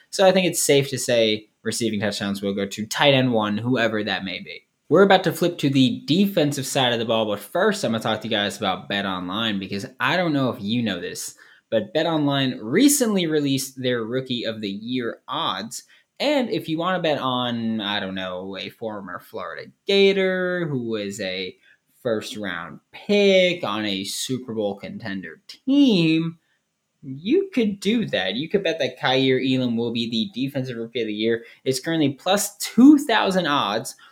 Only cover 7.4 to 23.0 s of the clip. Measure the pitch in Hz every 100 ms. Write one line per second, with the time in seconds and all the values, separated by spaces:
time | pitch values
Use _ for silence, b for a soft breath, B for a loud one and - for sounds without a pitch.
7.4 | - 170 214 202 120 113 117 110 113 107
8.4 | 101 98 101 92 - 101 98 92 90 101
9.4 | 113 101 92 98 117 - 127 175 175 139
10.4 | 127 101 101 120 110 87 90 90 - B
11.4 | B B _ 113 196 156 165 160 143 139
12.4 | 131 - 107 170 285 277 226 196 165 151
13.4 | 143 135 - 135 127 120 110 127 131 120
14.4 | 107 110 104 101 117 127 117 - - 139
15.4 | 151 95 110 - b b b - 262 294
16.4 | 233 160 160 160 175 180 165 139 131 123
17.4 | 123 117 113 110 101 104 95 95 92 90
18.4 | 98 95 95 - 113 104 98 90 - 107
19.4 | 87 73 - _ - 196 196 196 190 185
20.4 | 180 180 160 131 117 110 101 101 95 92
21.4 | 92 - b b _ _ 123 107 - 107
22.4 | 101 87 85 - _ -